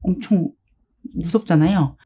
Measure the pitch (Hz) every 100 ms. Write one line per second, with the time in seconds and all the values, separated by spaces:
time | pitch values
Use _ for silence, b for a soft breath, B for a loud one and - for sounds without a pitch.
0 | 196 185 - 190 - - _ _ _ _
1 | - - 170 220 220 160 160 196 139 -